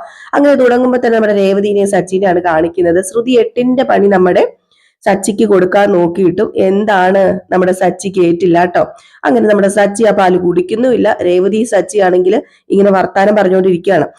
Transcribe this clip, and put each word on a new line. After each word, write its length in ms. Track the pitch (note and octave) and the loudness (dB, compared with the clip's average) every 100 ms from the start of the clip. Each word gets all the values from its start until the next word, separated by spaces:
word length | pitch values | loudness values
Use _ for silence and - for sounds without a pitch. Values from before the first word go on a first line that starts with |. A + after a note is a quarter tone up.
| - - - | -12 -20 -6
അങ്ങനെ 220 | C#4+ C#4+ C4+ | 0 2 2
തുടങ്ങുമ്പോ 440 | B3+ A#3+ B3+ B3 | 2 2 0 0
തന്നെ 180 | B3 A3+ | 0 0
നമ്മുടെ 160 | G#3+ | 0
രേവതിനെയും 540 | G#3 G3 G3 G3+ G3+ G3 | 0 0 0 0 -2 0
സച്ചിനെയാണ് 540 | G3 F3+ F#3+ G3 F3 | -2 -2 -2 0 0
കാണിക്കുന്നത്. 640 | F3 D#3+ E3+ E3+ E3+ E3+ F#3+ | 0 0 -2 -2 0 0 -2
ശ്രുതി 340 | A3+ A#3 B3 | -6 0 0
എട്ടിന്റെ 440 | A3 - B3 B3+ | 0 -2 -2 -2
പണി 240 | B3+ G3+ G3+ | 0 0 2
നമ്മുടെ 500 | F#3+ F3+ F#3+ B4 - _ _ _ _ | 2 2 2 0 -4 _ _ _ _
സച്ചിക്ക് 420 | - G3 G#3+ G#3 A3 | -4 -2 -4 -2 2
കൊടുക്കാൻ 460 | G3 F#3 G3+ G3+ | 2 2 0 2
നോക്കിയിട്ടും 600 | F#3 F3 F3 F#3 F#3 A3 - | 2 0 0 -2 0 -4 -2
എന്താണ് 840 | F#3+ G3 G#3+ G3 F#3 G3 F#3+ F#3 - | 0 0 0 0 2 2 0 -2 -4
നമ്മുടെ 240 | F#3 F3+ | -2 0
സച്ചി 380 | F3+ F#3 F3+ G3 | 0 -2 -4 -8
കേട്ടില്ല 560 | F#3 F3 F3 F#3 E3+ F3+ | -2 0 0 0 0 0
ട്ടോ. 260 | F3 - - _ - | -2 -4 -8 _ -8
അങ്ങനെ 240 | - B3 G#3+ | -2 0 2
നമ്മുടെ 220 | G3+ G3 | 2 0
സച്ചി 340 | G#3 G3+ G3+ | 0 -2 0
ആ 80 | A3 | 0
പാല് 280 | G3+ F#3 F3 | 2 0 0
കുടിക്കുന്നുമില്ല. 800 | F3 F3 F3+ G#3+ B3+ A3+ G3+ - | 0 -2 -2 -2 0 0 0 0
രേവതി 420 | F3+ F3+ G3 G#3+ | 0 0 0 -2
സച്ചി 360 | A#3 G3+ F3+ G#3 | -2 -2 -2 0
ആണെങ്കിൽ 420 | F#3 F3+ F#3 A#3 - _ _ | 0 2 2 0 -4 _ _
ഇങ്ങനെ 220 | G3 G3+ | 2 2
വർത്താനം 440 | F#3+ F3+ - G3 G#3 | 2 0 0 0 2
പറഞ്ഞുകൊണ്ടിരിക്കുകയാണ്. 680 | G3 F#3 F#3 F3 F#3+ F3+ C#3 | 2 2 0 0 0 0 -2